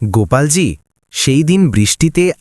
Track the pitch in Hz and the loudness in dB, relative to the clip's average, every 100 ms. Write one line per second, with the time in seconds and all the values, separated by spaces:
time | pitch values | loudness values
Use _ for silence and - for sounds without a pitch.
0 | 110 110 98 131 147 160 147 76 _ _ | -2 -2 0 0 0 0 -2 -6 _ _
1 | _ - - 135 156 190 175 104 104 - | _ -6 -2 0 2 2 2 2 0 0
2 | 160 170 180 - | -2 0 -2 -2